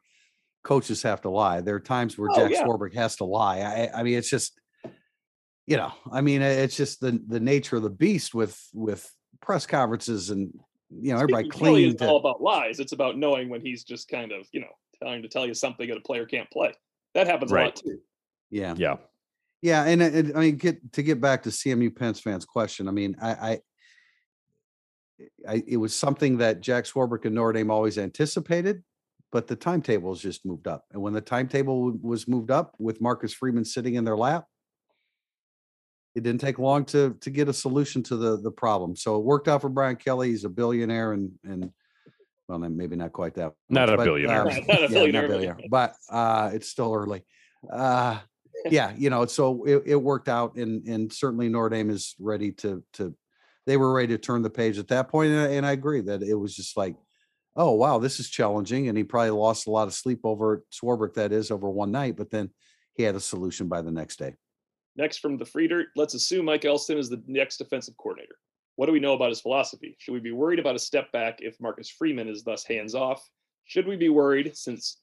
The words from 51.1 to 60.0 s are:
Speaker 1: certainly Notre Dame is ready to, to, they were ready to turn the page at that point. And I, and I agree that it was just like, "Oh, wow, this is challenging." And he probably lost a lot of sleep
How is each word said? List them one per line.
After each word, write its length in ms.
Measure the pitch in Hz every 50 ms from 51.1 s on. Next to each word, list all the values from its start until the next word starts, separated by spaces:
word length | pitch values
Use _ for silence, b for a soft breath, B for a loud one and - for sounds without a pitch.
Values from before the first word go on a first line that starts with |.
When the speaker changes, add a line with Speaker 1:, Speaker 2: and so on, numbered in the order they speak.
| -
Speaker 1:
certainly 340 | - 139 131 117 117 120
Notre 220 | 113 117 117 113 110
Dame 200 | 113 110 107 107
is 260 | 104 95 - - - -
ready 320 | 95 107 107 101 104 101 95
to, 300 | - - 101 95 90 - _ -
to, 220 | - 95 87 - - _ _ _ _ _ _ _ _ _
they 100 | 135 139
were 140 | 135 135 131 131
ready 160 | 127 123 117
to 100 | 117 110
turn 240 | - - 120 120 113
the 60 | 107
page 260 | - 123 113 110 98
at 120 | 104 95 -
that 200 | 127 131 131 -
point. 220 | - 156 156 151
And 100 | 151 151
I, 60 | 147 139 143
and 100 | 143 139
I 60 | 143
agree 280 | 139 135 135 151 151 123
that 200 | 92 101 101 95
it 140 | 101 104 107
was 200 | 104 101 98 -
just 220 | 95 92 - -
like, 180 | 107 98 90 85 - _ _ _ _ _ _ _ _ _ _ _
"Oh, 160 | 156 175 139
wow, 260 | 110 107 127 151 131
this 220 | 113 120 139 139 -
is 100 | 120 -
challenging." 600 | - - 113 101 104 104 98 101 123 135 139 117
And 60 | 104
he 80 | 107 104
probably 280 | - - 117 117 110
lost 340 | 107 104 107 113 110 - -
a 60 | 107
lot 160 | 107 110 107
of 80 | 98 -
sleep 240 | -